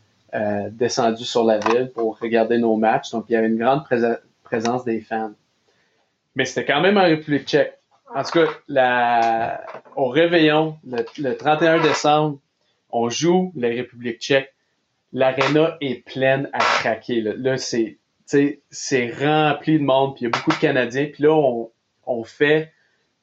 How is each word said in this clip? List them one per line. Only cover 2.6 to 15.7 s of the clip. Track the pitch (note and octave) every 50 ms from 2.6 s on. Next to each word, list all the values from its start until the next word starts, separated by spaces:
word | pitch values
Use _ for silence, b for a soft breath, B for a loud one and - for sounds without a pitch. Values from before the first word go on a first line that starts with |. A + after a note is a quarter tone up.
| A#2 A2+ A2
matchs. | G#2+ A2 A2 B2 C#3 - -
Donc, | A#2+ A2+ G#2 -
il | A#2
y |
avait | A2+ A2+ A2+
une | A2+ A2+
grande | A#2 B2+ C#3 D#3 D#3
présa-, | - B2+ A#2 A#2 A#2 A#2 - - _ _ _ _
présence | - B2 A2+ A2+ A#2 B2+ B2+ B2
des | A#2+ A2+ A2
fans. | G#2+ - A#2 A2 A2 G#2+ G#2 _ _ _ _ _ _ _ _ _ _ _ _ _ _ _ _ _ _ _ -
Mais | C3 C3
c'était | - - B2+ A#2+
quand | - C#3 D3
même | E3 G3 G#3 G3+
en | F#3
République | E3 D#3 D#3 D#3 D3+ D3 C3+ - -
tchèque. | - C#3+ C3 - - - _ _ _ _ _ - -
En | - -
tout | -
cas, | - E3 D#3+ D#3 D#3 - _ -
la... | C#3+ C3 B2+ B2 B2 B2 A#2+ A#2+ A#2+ A#2 A#2 A#2 A2+ A2+ A#2 - - - - - - - - - -
au | C#3+ C3+ B2
réveillon, | B2 D#3 E3+ E3+ F3 E3+ D#3 D3+ D3+ D#3 D#3 D#3+ D#3 - -
le, | - B2 A#2+ C3+ - - -
le | C#3+ B2+ A#2
trente | - B2 D3 D3+ D3+
et | E3 D#3+
un | D#3+ E3
décembre, | D#3 D3 C3+ - - D3+ D3+ D3+ D#3 D3+ C#3 C3+ _ _ _ _ _ _ _ _ _ _
on | - A#2+ A#2 A#2+
joue | A#2+ - D3 E3+ F3+ F#3 F#3 F3+ E3+
la | C#3 A#2+ A#2
République | A#2 B2 B2 - - A#2+ A#2+ A#2+ A2+ -
tchèque. | - - C#3 C3+ C3+ - _ _ _ _ _ _ _ _ _ _ _ _ -
L'aréna | B2 C3 C3 B2+ C3+ C3+ C3+ D3 D3+ D#3+ D#3+